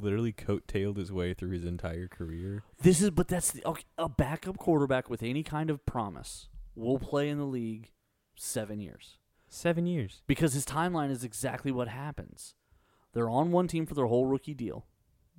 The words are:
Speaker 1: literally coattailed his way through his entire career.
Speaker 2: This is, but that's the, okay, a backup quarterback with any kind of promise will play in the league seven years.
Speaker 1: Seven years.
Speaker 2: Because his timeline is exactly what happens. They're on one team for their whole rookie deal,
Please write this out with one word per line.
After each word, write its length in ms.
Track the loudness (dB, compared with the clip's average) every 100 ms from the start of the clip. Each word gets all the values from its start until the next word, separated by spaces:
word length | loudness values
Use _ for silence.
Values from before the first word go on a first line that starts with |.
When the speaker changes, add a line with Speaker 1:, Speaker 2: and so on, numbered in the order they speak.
Speaker 1:
literally 320 | 0 2 0
coattailed 640 | -2 -2 -2 0 -2 0 -2
his 160 | -4
way 220 | -2 0
through 160 | -2 -4
his 140 | -2 -2
entire 420 | -4 -4 -6 -8
career. 540 | -8 -8 -6 -6 -6 -10 6
Speaker 2:
This 220 | 8 8
is, 80 | 6
but 180 | 2 2
that's 220 | 0 0
the, 120 | -2 -4
okay, 180 | -4 -8 -6
a 100 | -2
backup 480 | 2 0 0 -6 -4
quarterback 540 | 2 4 4 2 0
with 120 | -4
any 200 | -2 -2
kind 260 | -2 -2 -2
of 160 | -2
promise 640 | -2 -2 -4 -6 -12 -14 -16 -16 -16
will 240 | -4 0 0
play 300 | 2 0 0
in 100 | 0
the 60 |
league 460 | -2 -2 -4 -6 -12 _ _ _ _ -12
seven 440 | -4 -4 -4 -6
years. 380 | -8 -12 -20 -20 _ _ _
Speaker 1:
Seven 380 | -2 0 2 2
years. 360 | 0 -2 -6 0
Speaker 2:
Because 280 | 4 4
his 100 | 2 -2
timeline 440 | 0 0 0 0
is 120 | -2
exactly 460 | -6 -4 -4 -2 -2
what 180 | 0 -2
happens. 640 | -4 -8 -8 -12 -14 -20 _ _ _ _ _ _
They're 180 | 0 2
on 220 | 4 4
one 160 | 4 4
team 180 | 0 -2
for 80 |
their 120 | 2 4
whole 200 | 4 4
rookie 280 | 2 -2
deal, 320 | -6 -6 -6 -12 _ _ _ _